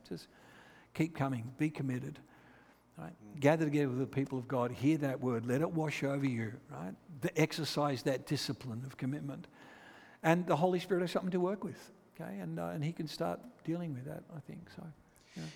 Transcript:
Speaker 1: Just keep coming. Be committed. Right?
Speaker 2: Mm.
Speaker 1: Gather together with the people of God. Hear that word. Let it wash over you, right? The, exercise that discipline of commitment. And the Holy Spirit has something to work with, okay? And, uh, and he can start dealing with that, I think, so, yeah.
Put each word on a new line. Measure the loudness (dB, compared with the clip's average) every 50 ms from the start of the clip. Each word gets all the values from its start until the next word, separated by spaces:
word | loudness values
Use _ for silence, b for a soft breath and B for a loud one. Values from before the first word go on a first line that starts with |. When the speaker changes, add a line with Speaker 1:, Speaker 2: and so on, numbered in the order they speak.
| -10 -10
Speaker 1:
Just | -10 -10 -10 -16 B B B B B B B B B B B B _
keep | 0 0 0 2
coming. | -2 0 0 0 -2 -4 -8 -2 0
Be | 0 0
committed. | 0 0 -2 -2 -2 -2 -4 -6 -10 -12 -18 b b b b b b b b b b b b b _
Right? | -12 -12 -12
Speaker 2:
Mm. | -14 -16 -18 -14 -6 4
Speaker 1:
Gather | 6 6 6 6 4
together | 2 4 4 2 2
with | 2 0
the | -2
people | 0 0 -2 0 0 -2 -4
of | -2
God. | 0 0 0 2 0
Hear | 0 2 4 4 4 4
that | 2 0 0 0
word. | 0 0 0 0 2
Let | 2 2 2
it | 2 2
wash | 2 0 0 0 0 0 0
over | 0 0 2 2
you, | 2 2 0 -2 -2 -6 -10 -14 -12
right? | -10 -8 -8 -8 -10 -12 -14 -16 -10 -4
The, | -2 0 4 4
exercise | 4 4 4 -2 -2 0 2 2 2 2 2 2
that | 2 0 0 0 0
discipline | -2 -2 0 0 -2 -4 -6 -6 -8 -6 -6 -8
of | -8 -8
commitment. | -4 -2 -2 -2 -2 -4 -6 -8 -8 -12 -16 B B B B B B B B B B B B B B
And | 4 6 6 6 6
the | 4 4
Holy | 6 6 4 4 2
Spirit | 2 2 2 2
has | 2 2
something | 0 0 0 2
to | 2 2
work | 2 2 0 -2 -4
with, | -8 -8 -10 -14 -20 -20 -20 -20 -20 _
okay? | -12 -10 -8 -8 -6
And, | -6 -4 -4 -4
uh, | -4 -2
and | -2 -2 -2
he | -2
can | -2 -4 -6 -6
start | -2 -2 -2 -2 -2 -4 -6 -16 -20 -8 -4
dealing | -2 -2 -2 -2 -4
with | -6 -6 -6
that, | -8 -8 -10 -10 -12 -14
I | -14
think, | -12 -12 -14 -14 -14 -16 -16
so, | -14 -14 -14 -16 -18 -20 -20 B B B B B
yeah. | B -10 -10 B